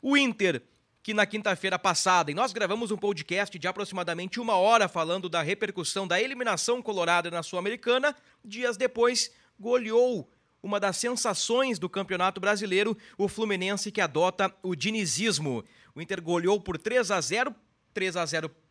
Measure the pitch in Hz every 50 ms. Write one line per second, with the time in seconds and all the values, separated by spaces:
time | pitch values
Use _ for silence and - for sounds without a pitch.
0 | - 254 277 285 277 254 208 - 202 185 156 117 - _ _ _ _ _ _ _
1 | _ - 214 214 208 208 208 214 208 214 185 - - 190 185 180 - 196 170 -
2 | - 190 180 175 165 143 143 175 247 247 185 233 214 175 196 226 240 196 214 202
3 | 208 202 202 156 151 - 175 190 202 196 - 175 147 180 185 - 202 - 190 190
4 | 175 165 170 170 180 185 - 233 240 226 214 185 185 214 233 226 208 175 - 180
5 | 160 160 175 190 175 180 165 - 160 151 202 - 220 202 190 180 165 - - 196
6 | 196 185 175 185 226 262 269 240 247 233 196 160 - - 240 254 233 - 208 190
7 | 170 170 175 175 170 170 170 170 160 - - 180 180 202 233 240 - 240 240 262
8 | 269 294 277 - _ _ _ _ _ 233 202 233 247 240 226 190 254 247 247 226
9 | 233 240 247 - - - _ _ _ _ _ _ 196 233 240 254 233 220 220 233
10 | 247 254 247 190 131 _ _ _ _ _ _ _ - 196 202 202 190 196 180 -
11 | - 240 254 233 - 240 190 - - - 226 247 269 262 233 165 156 180 - 190
12 | 196 190 190 175 180 190 190 190 180 202 208 202 208 202 180 190 214 226 220 -
13 | - - - - 202 190 - - 226 214 202 185 185 190 202 190 - 208 202 208
14 | 190 160 127 151 175 185 180 - 196 190 - _ - 185 180 147 123 202 220 226
15 | 202 156 131 - 214 226 185 143 156 143 127 113 98 _ _ - - - _ 143
16 | 165 - 196 185 170 160 175 170 170 185 202 208 - - 175 151 - 220 240 254
17 | 233 175 202 185 147 131 170 226 254 285 220 _ _ _ _ _ _ _ _ 202
18 | 190 185 165 180 170 156 165 160 160 151 - _ _ _